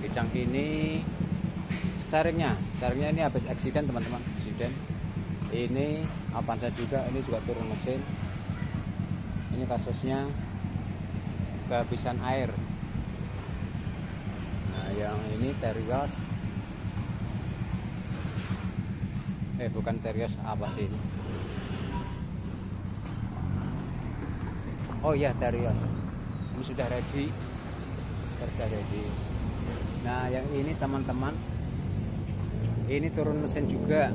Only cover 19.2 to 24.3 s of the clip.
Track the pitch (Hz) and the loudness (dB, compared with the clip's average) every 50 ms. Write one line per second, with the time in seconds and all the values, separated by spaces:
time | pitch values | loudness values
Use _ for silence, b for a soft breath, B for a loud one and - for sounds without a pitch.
19.2 | - - - - - - - - 127 113 - 110 - 113 110 113 - 113 107 98 | -2 -2 -2 -2 -2 -2 0 0 0 0 0 0 0 0 0 0 0 -2 0 0
20.2 | 120 110 104 - - 110 107 101 101 101 101 107 104 101 101 - 95 - - 98 | 0 0 0 -2 -2 -2 0 0 0 0 0 0 0 0 0 0 -2 -2 -2 -2
21.2 | - - - - - - - - - - - - - - - - - - - - | -4 -2 -2 -2 -2 -2 -4 -4 -2 -2 -2 -2 -2 -2 -2 -2 -2 -2 -4 -4
22.2 | - - - - - - - - - - - - - - - - - - - - | -4 -4 -4 -4 -4 -4 -4 -4 -4 -4 -4 -4 -4 -4 -4 -4 -4 -4 -4 -2
23.2 | - - - - - - - - - - - - - - - - - - - - | -2 -2 -2 -2 0 0 0 0 0 0 -2 -2 -2 -2 -2 -2 -2 -2 -2 -2
24.2 | - - | -2 -2